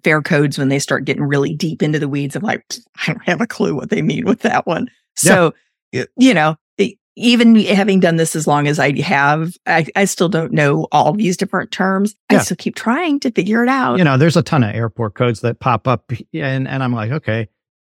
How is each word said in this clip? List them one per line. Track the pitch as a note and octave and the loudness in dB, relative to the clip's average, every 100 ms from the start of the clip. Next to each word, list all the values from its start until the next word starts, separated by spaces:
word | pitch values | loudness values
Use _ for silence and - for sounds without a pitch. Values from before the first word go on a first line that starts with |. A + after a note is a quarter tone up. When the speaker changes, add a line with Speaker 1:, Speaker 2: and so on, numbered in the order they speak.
Speaker 1:
fare | - D#3 | 0 -2
codes, | C#3+ D3+ D3 C#3+ | 0 0 0 -2
when | C3+ | -2
they | C#3 | -2
start | - C3 C3+ | -2 -4 -4
getting | C3 | -4
really | C#3+ C#3+ C#3+ | -2 -2 -2
deep | D#3 D#3+ D#3 | -4 -6 -2
into | D3+ D3+ | -2 -2
the | C#3+ | -2
weeds, | C#3+ C#3+ - | -4 -6 -6
I'm | |
like, | G#3+ - - - _ - - | -6 -6 -8 -16 _ -8 -6
"I | |
don't | - - | -4 -4
have | F3 | -2
a | A#3 | -4
clue | - - D#3 | -4 -4 -4
what | D3+ | -4
they | - | -2
mean | D#3+ - - | -2 -2 -2
with | B3 | -2
that | A3+ - - | 0 -2 -2
one." | E3 B3+ - _ - | -4 -6 -10 _ -2
Speaker 2:
Yeah. | F3+ | 2
Speaker 1:
So, | G3 E3 - _ _ _ | 4 4 0 _ _ _
y-, | B2+ - - | -8 -8 2
you | B3+ F3+ | 4 6
know, | D#3 D#3+ _ - | 2 -2 _ -4
e-, | G3+ - _ - | -4 -4 _ -2
even | A#3 A#3+ A#3 A3 | 2 6 6 6
having | F#3 G3+ G#3 F#3+ | 4 2 2 4
done | F3+ E3 | 4 2
this | D#3+ E3+ | 0 -2
as | D#3 | 0
long | D3 D3 | 0 0
as | D3 | 0
I | C#3 C3 | 0 0
have, | C#3+ C#3 C#3+ D#3 E3 - - | 0 2 2 2 -2 -8 -2
I, | E3+ D3+ F#3 | -2 0 -2
I | G3 | -2
still | - E3+ | 0 0
don't | D#3+ E3 | 0 -2
know | D#3 C#3+ D#3 D#3 | 0 2 0 0
all | D3 C#3 | 2 2
these | G3+ F#3 F3+ | 0 -2 -2
different | F#3+ F#3 - | -2 -4 -4
terms. | - F#3+ F#3+ G#3 - - | -2 0 0 -2 -4 0
Speaker 2:
Yeah. | G3+ | 0
Speaker 1:
I | |
still | - F#3 | 2 -4
keep | - - | -6 -6
trying | - C4 F4 C#4+ | -2 -2 0 -2
to | B3+ | -2
figure | A3 F#3 A3+ | -2 -2 0
it | A#3+ | 0
out. | C4+ B3+ - | 0 0 0
Speaker 2:
You | |
know, | D#3+ C3 | 2 4
there's | E3 E3 | 2 2
a | |
ton | - D#3 | 0 0
of | A2 G#2+ | 0 -2
airport | A#2 - A2 - | -6 -4 -8 -2
codes | B2 A2+ | -2 0
that | A#2 A2+ | -4 -2
pop | C3+ A2+ - | 0 0 0
up | A#2 - A#2+ - | -2 -4 -12 -10
and, | D#3+ C#3+ C3 C3 | -8 -4 -4 -4
and | C3+ | -4
I'm | B2+ | -4
like, | A#2+ A2 | -4 -4
"Okay, | B2 - A2 A2 _ _ _ | -4 -4 -4 -6 _ _ _